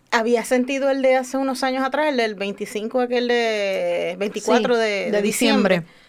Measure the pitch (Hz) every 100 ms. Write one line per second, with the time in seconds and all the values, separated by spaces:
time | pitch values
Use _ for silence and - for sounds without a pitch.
0 | - 233 226 233 214 254 247 269 277 269
1 | 262 262 254 269 269 262 262 262 262 285
2 | 311 254 226 190 196 202 202 214 220 254
3 | 247 247 240 240 233 214 196 190 175 175
4 | 170 180 202 208 214 233 226 233 220 202
5 | 185 208 214 - 240 - 196 175 165 -